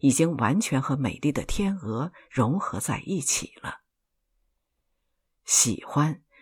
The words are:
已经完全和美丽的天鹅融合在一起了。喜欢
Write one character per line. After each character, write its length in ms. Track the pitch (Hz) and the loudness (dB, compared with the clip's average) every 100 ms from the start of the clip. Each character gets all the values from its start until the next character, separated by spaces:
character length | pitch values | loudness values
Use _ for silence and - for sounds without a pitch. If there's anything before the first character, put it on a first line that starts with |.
已 100 | 139 | 2
经 240 | 131 165 135 | 4 2 2
完 260 | 113 185 | 2 2
全 180 | - 131 | 2 0
和 160 | 135 139 | 0 0
美 220 | 127 - | -2 0
丽 120 | 147 | -2
的 120 | - | -2
天 320 | - - 202 196 | -2 0 0 -2
鹅 340 | 104 113 160 - - | -4 -4 -4 -8 -6
融 300 | - 113 185 | 0 2 0
合 200 | - - | -2 -4
在 220 | - 139 - | -4 -4 -4
一 160 | 143 | -4
起 320 | 139 - - - | -2 -2 -4 -12
了。 200 | - - _ _ _ _ _ _ _ _ _ _ _ _ _ _ _ _ - | -12 -12 _ _ _ _ _ _ _ _ _ _ _ _ _ _ _ _ -2
喜 380 | - 123 95 | 2 2 0
欢 380 | - 147 151 151 _ _ | -2 0 2 0 _ _